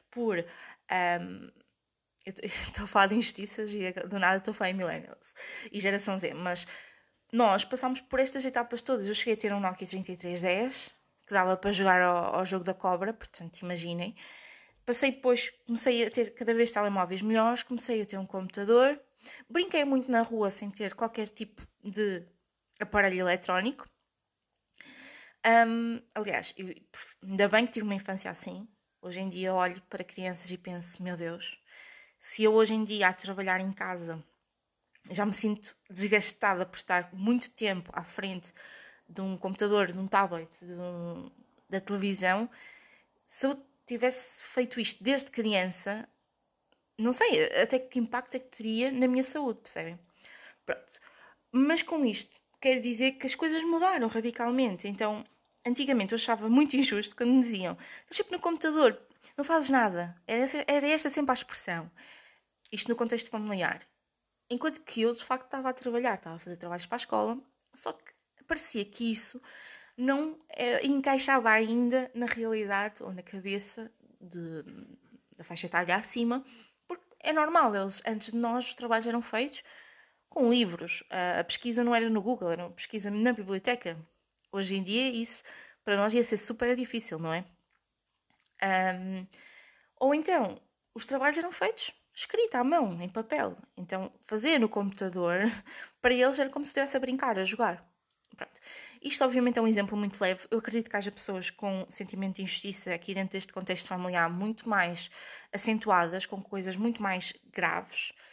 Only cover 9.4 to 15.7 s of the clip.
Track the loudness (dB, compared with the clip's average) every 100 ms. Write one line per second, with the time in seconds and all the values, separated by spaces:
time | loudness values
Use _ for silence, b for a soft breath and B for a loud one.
9.4 | 0 0 -2 -4 -8 -8 -8 -8 -6 -2
10.4 | 0 2 0 -2 -4 -8 _ _ 0 2
11.4 | 4 2 0 4 6 8 6 4 2 0
12.4 | 0 -2 -4 -2 0 0 -2 -6 -12 -14
13.4 | -14 -10 -6 -4 -4 -4 -6 B B B
14.4 | B B B B -4 0 0 2 2 2
15.4 | 0 -8 -6